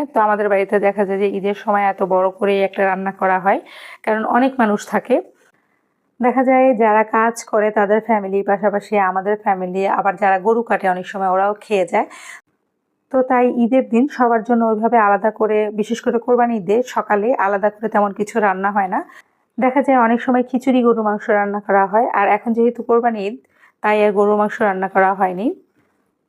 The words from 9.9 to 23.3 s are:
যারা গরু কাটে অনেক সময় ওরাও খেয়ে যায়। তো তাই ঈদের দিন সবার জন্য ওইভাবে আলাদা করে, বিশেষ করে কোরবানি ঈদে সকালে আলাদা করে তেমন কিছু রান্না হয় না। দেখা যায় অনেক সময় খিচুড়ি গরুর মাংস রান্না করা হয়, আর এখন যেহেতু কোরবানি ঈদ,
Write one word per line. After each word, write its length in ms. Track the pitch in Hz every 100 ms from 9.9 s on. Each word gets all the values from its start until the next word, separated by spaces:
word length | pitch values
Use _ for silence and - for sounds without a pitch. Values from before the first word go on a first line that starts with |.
| 202 190 180
যারা 200 | 202 190
গরু 240 | 196 226
কাটে 240 | 233 196 190
অনেক 180 | 180 180
সময় 240 | 202 190
ওরাও 200 | 185 202 208
খেয়ে 260 | - 202 180
যায়। 200 | 214 302 - - - _ _ _ _ _ _ _
তো 40 | 262
তাই 240 | 254 254 247 240
ঈদের 280 | 233 262 208
দিন 160 | 226 285
সবার 340 | - 240 233
জন্য 180 | 220 233 233
ওইভাবে 300 | 214 226 233
আলাদা 320 | 202 202 220
করে, 280 | 214 214 214 214
বিশেষ 260 | 214 208 233
করে 160 | 247 233
কোরবানি 360 | 233 240 240 226
ঈদে 200 | 175 220 247
সকালে 420 | 226 - 208 220 269
আলাদা 300 | 196 202 208
করে 180 | - 220
তেমন 220 | 220 202
কিছু 240 | 196 208 233
রান্না 300 | 202 185 196
হয় 200 | 202 190
না। 80 | 233 349 - _ _ _ -
দেখা 220 | 254 269
যায় 160 | 269 254
অনেক 160 | 226 233
সময় 240 | - 254 247
খিচুড়ি 340 | 247 277 254
গরুর 220 | 233 220 214
মাংস 180 | 208 -
রান্না 300 | 208 202 202
করা 240 | 202 196 196
হয়, 200 | 214 254
আর 140 | 202 202
এখন 220 | 208 240
যেহেতু 280 | 226 233 240
কোরবানি 380 | 226 233 240 220
ঈদ, 120 | 196